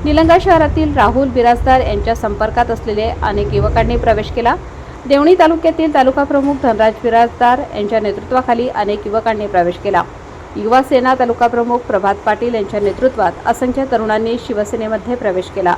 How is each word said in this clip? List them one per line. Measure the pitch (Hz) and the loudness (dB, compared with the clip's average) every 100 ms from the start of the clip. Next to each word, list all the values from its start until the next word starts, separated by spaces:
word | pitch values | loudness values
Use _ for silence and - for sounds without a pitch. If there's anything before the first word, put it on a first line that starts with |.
निलंगा | 294 294 330 349 | 2 4 6 6
शहरातील | 370 330 302 311 311 277 | 6 4 4 2 0 2
राहुल | 214 240 269 | 2 2 0
बिराजदार | 247 240 240 262 262 | 2 2 2 4 2
यांच्या | 240 208 233 | 2 -2 -2
संपर्कात | 226 220 202 214 240 240 | -2 -4 -2 -2 0 -2
असलेले | 226 226 208 220 - | -2 -4 -4 -4 -2
अनेक | - 202 208 | -2 -2 0
युवकांनी | 202 - 226 226 233 | 0 2 2 0 0
प्रवेश | 226 214 208 | 2 0 -2
केला. | 247 233 320 - - - - 262 | -2 0 0 -6 -16 -16 -16 0
देवणी | 285 302 359 | 2 4 4
तालुक्यातील | 320 330 330 320 320 | 4 4 0 0 0
तालुका | 294 269 269 | 2 2 2
प्रमुख | 285 285 277 277 | 0 0 0 0
धनराज | 269 220 220 220 | 0 2 0 0
बिराजदार | 240 226 233 - 240 254 | 0 2 2 2 2 2
यांच्या | - 220 202 226 | -2 -6 -2 0
नेतृत्वाखाली | 214 196 - 254 254 233 247 | -2 -6 -2 -2 0 0 0
अनेक | - 208 208 208 | -2 -2 -4 -2
युवकांनी | 220 226 220 208 | -2 -2 -2 0
प्रवेश | 180 175 175 | 0 0 -2
केला. | 208 180 - - - - - - | -2 -2 -2 -12 -18 -18 -12 -6
युवा | 208 254 | 2 2
सेना | 269 262 254 | 4 2 2
तालुका | 262 240 233 240 | 2 0 2 0
प्रमुख | 240 233 240 | 0 0 -2
प्रभात | 240 208 196 202 - | -2 -2 0 -2 -2
पाटील | 214 240 | -2 -2
यांच्या | 226 202 208 | -2 -4 -2
नेतृत्वात | 202 180 254 226 180 - - | -2 0 -2 0 -2 -2 -4
असंख्य | 233 254 254 269 | -2 -2 -2 -2
तरुणांनी | 233 220 214 226 240 | -2 0 -2 -2 -4
शिवसेनेमध्ये | - 214 208 233 220 220 190 | -4 -4 -4 -4 -4 -6 -4
प्रवेश | 247 220 180 | -4 -2 -2
केला. | 180 196 180 | -4 -2 0